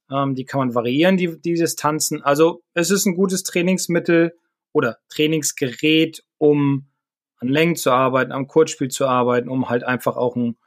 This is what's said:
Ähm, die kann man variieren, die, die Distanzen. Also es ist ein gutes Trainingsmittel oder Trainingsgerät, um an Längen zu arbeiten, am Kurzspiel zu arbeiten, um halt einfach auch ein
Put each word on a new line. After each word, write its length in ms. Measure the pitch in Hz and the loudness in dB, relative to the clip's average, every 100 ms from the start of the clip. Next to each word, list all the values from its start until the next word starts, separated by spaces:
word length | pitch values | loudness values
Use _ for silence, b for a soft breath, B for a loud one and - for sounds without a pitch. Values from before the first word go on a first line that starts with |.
| - | -6
Ähm, 240 | 135 139 | -2 -2
die 100 | 131 | -4
kann 140 | 123 139 | -4 -2
man 160 | 127 | 0
variieren, 420 | 120 120 135 175 190 | 0 0 2 2 2
die, 240 | 175 165 | -2 -4
die 140 | 170 | -4
Distanzen. 680 | 170 160 - 147 156 - 151 | -2 -2 -2 -2 -2 -4 -2
Also 420 | 139 143 165 170 _ | 0 4 2 0 _
es 160 | 175 170 | -4 0
ist 160 | 196 208 | 0 0
ein 80 | |
gutes 300 | 170 196 185 | 0 0 -2
Trainingsmittel 920 | - 180 175 185 - 170 170 170 165 - _ _ _ | -4 -2 0 0 -2 -2 2 2 2 -2 _ _ _
oder 260 | 151 127 - _ | -2 -2 -4 _
Trainingsgerät, 1160 | - 151 160 139 - 131 117 156 160 160 - _ - | -2 0 0 -4 -4 -6 -2 2 2 2 -4 _ 0
um 520 | 151 147 143 139 139 _ _ _ _ _ | 2 4 2 -2 -6 _ _ _ _ _
an 120 | 123 | -2
Längen 280 | 143 170 165 | 2 2 0
zu 160 | 135 | 2
arbeiten, 400 | 123 131 131 127 | 2 2 0 -2
am 160 | 131 139 | -4 0
Kurzspiel 400 | 156 156 - 135 | 2 2 0 -6
zu 180 | - 135 | -2 0
arbeiten, 420 | 127 123 123 120 | 2 2 0 -2
um 200 | 131 123 | -4 -2
halt 160 | 120 | -2
einfach 320 | 123 123 - 123 | -2 -2 -2 -2
auch 180 | 123 | -2
ein 220 | 120 120 113 | -2 -4 -6